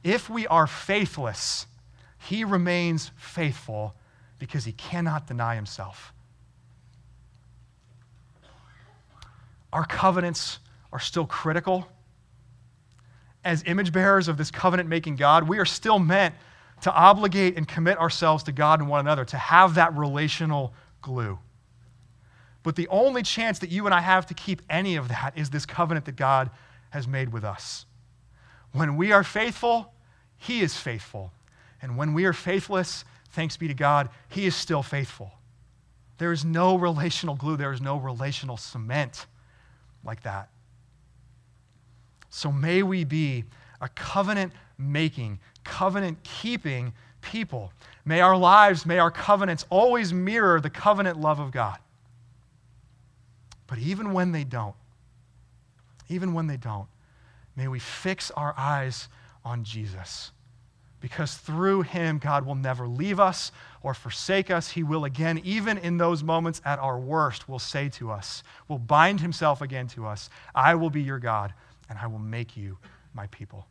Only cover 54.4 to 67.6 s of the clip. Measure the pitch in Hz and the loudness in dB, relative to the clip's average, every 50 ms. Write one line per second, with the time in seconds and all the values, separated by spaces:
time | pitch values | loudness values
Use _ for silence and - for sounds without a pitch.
54.4 | 143 127 123 120 110 104 98 - - _ _ _ _ _ _ _ _ _ _ _ | -4 -4 -6 -6 -6 -8 -10 -16 -20 _ _ _ _ _ _ _ _ _ _ _
55.4 | _ _ _ _ _ _ _ _ _ _ _ _ - - 165 185 185 185 170 165 | _ _ _ _ _ _ _ _ _ _ _ _ -12 -8 -6 -4 -2 -2 -2 -2
56.4 | 160 156 143 127 117 117 107 101 98 - _ _ _ _ _ _ - - _ - | -2 -2 -4 -6 -6 -8 -8 -8 -10 -12 _ _ _ _ _ _ -20 -20 _ -20
57.4 | - _ _ 131 131 135 127 127 - - - - - 185 190 - - - - 151 | -20 _ _ -6 -6 -6 -6 -6 -8 -12 -14 -8 -6 -6 -6 -4 -8 -10 -6 -4
58.4 | 147 147 151 - 135 143 147 139 131 131 120 - - - - - - - - - | -4 -4 -4 -2 -2 -2 0 -2 -2 -4 -8 -10 -14 -18 -20 -20 -20 -20 -20 -16
59.4 | _ 117 120 117 110 107 110 110 107 101 95 92 92 - - - - - _ _ | _ -8 -8 -8 -8 -8 -8 -8 -8 -8 -10 -12 -14 -14 -14 -16 -16 -18 _ _
60.4 | _ - _ _ _ _ _ _ _ _ _ - - 123 - - 156 139 - - | _ -20 _ _ _ _ _ _ _ _ _ -14 -14 -10 -6 -6 -6 -6 -8 -12
61.4 | - - 156 165 185 196 196 196 175 - - 175 170 160 156 147 123 147 147 143 | -10 -8 -4 0 2 2 2 2 0 -2 -4 -2 -2 -2 -2 -2 -2 0 0 0
62.4 | 135 135 143 135 135 131 131 123 123 120 120 127 165 202 202 180 202 185 180 - | 0 -2 -6 -4 -4 -4 -4 -4 -6 -6 -4 -4 -4 -2 2 4 4 4 2 -2
63.4 | - - - - - - - - - 135 127 - - 120 - - - - 190 196 | -10 -12 -12 -18 -20 -20 -20 -10 -8 -8 -8 -8 -10 -12 -12 -10 -4 0 0 0
64.4 | 190 - 185 170 160 - - 170 160 147 156 160 147 139 131 131 160 165 165 160 | 2 0 -2 -2 -2 -4 -6 -4 -2 -2 -2 -2 -2 -4 -4 -2 -2 -2 -2 -2
65.4 | 165 180 202 220 202 220 214 196 170 170 175 170 175 170 175 151 151 160 165 165 | -4 -4 -4 -2 -2 -2 -2 -2 -2 -2 0 2 2 2 2 0 -2 -2 0 0
66.4 | 165 165 160 - - 143 143 139 135 135 127 127 127 131 151 160 151 135 110 - | 0 -2 -4 -4 -4 -4 -4 -2 -4 -4 -4 -4 -4 -2 0 2 2 0 -2 -6
67.4 | - - 131 123 | -12 -12 -12 -10